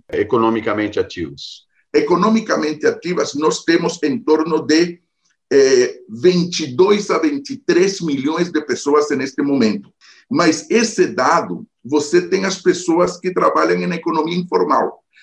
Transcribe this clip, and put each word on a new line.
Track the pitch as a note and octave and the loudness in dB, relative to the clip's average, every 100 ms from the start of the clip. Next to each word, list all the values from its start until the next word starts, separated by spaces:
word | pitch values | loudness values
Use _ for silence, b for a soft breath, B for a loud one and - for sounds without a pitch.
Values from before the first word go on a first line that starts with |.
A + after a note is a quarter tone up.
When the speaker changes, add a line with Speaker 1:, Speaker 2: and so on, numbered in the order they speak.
| - | -4
Speaker 1:
economicamente | - G2+ B2 A2+ A2+ A2 G#2+ G#2 G#2 | -4 0 2 2 0 -2 -2 -2 -2
ativas? | F2 - D#2 C#2+ - - _ _ _ | -4 -6 -10 -10 -18 -20 _ _ _
Speaker 2:
Economicamente | D3 D3 F3+ G3+ A3 G#3 D#3 D#3 D3+ C#3+ | 0 2 2 2 2 0 -2 -2 0 -2
ativas, | - F3 F3 - | -2 -4 -4 -2
nós | C#3+ D#3 D#3 | 0 -2 -2
temos | - E3+ E3+ - | 0 0 0 -2
em | D3+ A#2+ | -4 -2
torno | D3 D#3 D#3+ D#3 | 2 2 2 -2
de, | B2+ D#3 F3 F3 _ _ _ _ - | 0 0 0 -4 _ _ _ _ 0
eh, | C#3 C3+ B2+ B2 - - | 4 6 4 2 -2 -16
vinte | A2+ F3+ F3+ E3+ - D3+ | 0 2 2 0 -4 -6
e | B2 | 2
dois | F#3+ G#3 - | 4 4 0
a | E3+ | 0
vinte | D#3+ C#3+ - | 0 -2 -8
e | C3+ | -12
três | - F3 G3 - | 0 2 2 0
milhões | E3 C3+ C#3 E3 F3 | -4 -2 -2 -2 -2
de | D3+ - | -4 -4
pessoas | A#2+ C#3+ D3 D3 | -4 2 2 2
neste | C3+ C3 - | -2 -4 -4
momento. | C#3+ C3+ A2 G2+ - _ b b b | -2 2 0 0 -8 _ b b b
Mas | C#3+ E3+ D#3 - | 0 2 0 0
esse | A3+ A3+ - D#3 | 0 0 0 0
dado, | A2 C3 E3 C#3+ - - _ | 2 2 2 0 -8 -12 _
você | A#2+ D3+ D3 F3 F3 | -2 -2 2 0 2
tem | F#3+ | -2
as | F#3+ F#3 | -2 -2
pessoas | F#3 F3 - E3 F3 - | 0 0 0 2 2 -2
que | F#3 | -4
trabalham | F3+ - D#3 E3+ F3+ F3+ | 0 0 2 0 0 -2
na | E3+ | -4
economia | E3 D#3+ D#3+ F3+ | -4 -2 -2 -2
informal, | F3 - C#3+ B2+ - - _ b | -4 -4 0 0 0 -6 _ b